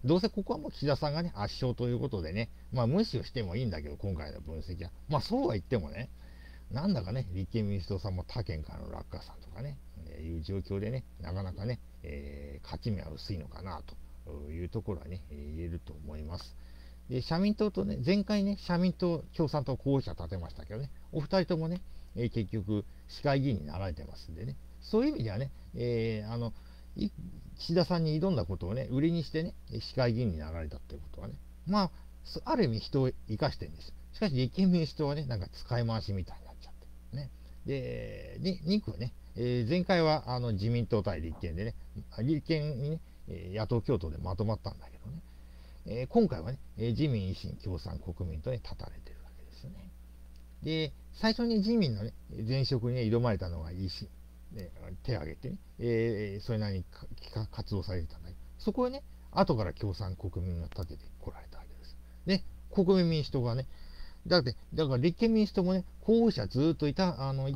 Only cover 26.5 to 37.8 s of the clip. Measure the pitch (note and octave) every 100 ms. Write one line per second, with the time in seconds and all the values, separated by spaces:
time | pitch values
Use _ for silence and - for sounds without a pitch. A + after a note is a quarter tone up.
26.5 | - - - - - G#3 - F3+ - -
27.5 | - - E3+ E3 F3 D#3+ D#3 F#3+ D3+ F2
28.5 | F#2 F2 A#2+ B2+ B2+ D#3+ E3+ D3+ D#3+ F3
29.5 | - - A2+ - - B2 A2+ A#2+ D#2+ D2+
30.5 | E2 D2+ - - D#2 - - G2 - -
31.5 | - - G#3 F#3 - - - - - -
32.5 | D4+ D#3+ A2 - C#3 C3 - - A2 C#3+
33.5 | - D#2 D#2 - - - - G#3 B2+ E3
34.5 | - F#3+ F3+ D#3 - C#3+ D3 C#3 A2 F2+
35.5 | - - A#2+ A2+ A2+ - G2 F2 - -
36.5 | - - - - - - C3 C3+ - -
37.5 | - E3 C3+